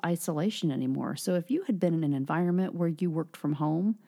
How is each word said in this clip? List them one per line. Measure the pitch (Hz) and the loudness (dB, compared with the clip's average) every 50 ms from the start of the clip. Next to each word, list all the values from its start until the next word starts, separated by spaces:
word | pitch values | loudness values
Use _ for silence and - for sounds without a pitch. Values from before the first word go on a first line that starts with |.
| - | -2
isolation | 170 175 165 - - 165 151 160 208 214 - - 160 | 0 0 0 -2 -2 -2 0 0 0 -2 0 0 0
anymore. | 135 135 131 131 135 139 135 - 147 | 0 0 0 0 0 -2 -2 -4 -4
So | 143 - - 180 | -4 -2 0 0
if | 180 170 - | 0 0 0
you | 262 339 392 | -2 -2 0
had | - 226 175 | -2 -2 0
been | 180 175 165 | 2 2 2
in | 160 160 | 2 2
an | 143 143 | 2 0
environment | 135 135 139 156 160 175 175 175 180 190 - - | 0 0 0 0 0 2 2 2 2 0 0 0
where | 170 175 170 | 0 0 0
you | 165 151 185 175 | 0 0 -2 0
worked | 156 160 - - - - | 0 -2 -4 -4 -8 -6
from | - 143 151 | -2 -2 -2
home | 143 151 151 156 165 185 208 226 - - | 0 0 0 0 2 2 0 0 -2 -6